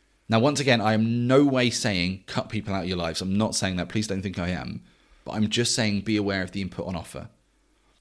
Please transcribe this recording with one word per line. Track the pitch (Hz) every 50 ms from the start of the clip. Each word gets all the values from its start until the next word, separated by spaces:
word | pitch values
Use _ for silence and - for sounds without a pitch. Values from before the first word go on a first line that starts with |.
| _ _ _ _ _
Now, | - 110 113
once | 117 147 143 131
again, | 143 135 123 113
I | 101 107 110
am | 107 110 113 117 120 120
no | 123 131 135 147
way | 139 131 127 123 120
saying | - - - 117 101 90 87 90 92 95 -
cut | - - 127 - -
people | - 107 101 107 98
out | 98 87
of | 92
your | 92
lives. | 87 85 82 80 -
I'm | 92 95 95
not | 104 110 - -
saying | - 98 95 92
that. | 90 85 -
Please | - 110 107
don't | - 98 98 98
think | 101 90 101
I | 87 87
am. | 90 76 64 - - - - - _ _ _ _ _ _ -
But | - -
I'm | 107 107 104
just | 107 117 120 117 -
saying | - 113 107 101 101
be | 95 110 110
aware | 104 101 98 98 95
of | 92 90
the | - 98
input | 98 90 - - -
on | - 95
offer. | 82 82 - - - - - _ _ _ _ _ _ _ _ _ _ _ _ _ -